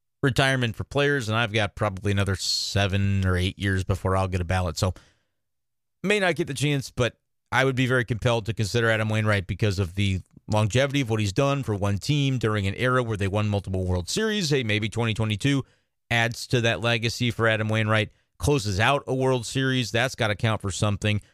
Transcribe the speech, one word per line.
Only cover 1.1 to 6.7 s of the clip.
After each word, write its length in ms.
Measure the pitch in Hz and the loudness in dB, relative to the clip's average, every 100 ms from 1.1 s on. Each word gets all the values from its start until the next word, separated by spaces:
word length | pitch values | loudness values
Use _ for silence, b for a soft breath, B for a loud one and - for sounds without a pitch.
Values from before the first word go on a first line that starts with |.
| 143 110 | 0 -2
and 100 | 110 | -2
I've 140 | 117 | 0
got 240 | 110 101 - | 0 -2 -2
probably 340 | 107 92 101 | -4 -2 -2
another 240 | 101 98 | 0 0
seven 920 | 92 - - - 98 101 98 98 98 | 0 0 0 0 0 0 2 0 2
or 120 | 95 90 | 2 2
eight 220 | 90 - | 0 -2
years 260 | 98 95 | -2 0
before 320 | 90 95 95 95 | -2 -2 0 0
I'll 120 | 95 | 0
get 120 | 90 | -2
a 40 | |
ballot. 320 | 85 92 90 78 | -2 -2 -2 -2
So 160 | 98 - b b b _ _ _ _ _ _ _ | -2 -4 b b b _ _ _ _ _ _ _
may 160 | 185 208 | -2 2
not 160 | 185 | 2
get 140 | 160 151 | 0 -4
the 60 | |
chance, 360 | 135 143 | -2 0